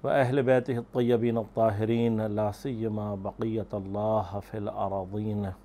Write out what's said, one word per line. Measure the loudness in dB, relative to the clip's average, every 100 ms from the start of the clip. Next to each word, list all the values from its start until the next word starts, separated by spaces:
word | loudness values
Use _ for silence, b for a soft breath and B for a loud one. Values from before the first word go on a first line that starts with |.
وأہل | 2 2 4 2
بیتہ | 4 4 2
الطیبین | -4 -2 0 4 4 2 0
الطاہرین، | -2 2 2 2 2 2 2 2 0
لا | 0 -2
سیما | -2 -8 -4 -4 -2 -4
بقیت | -4 -6 -4 -2 -2 -4
اللہ | -6 -4 -2 2 2 0 -6 -8
فی | -6
الارضین۔ | -6 -4 -2 -2 -4 -4 -2 -2 -4 -8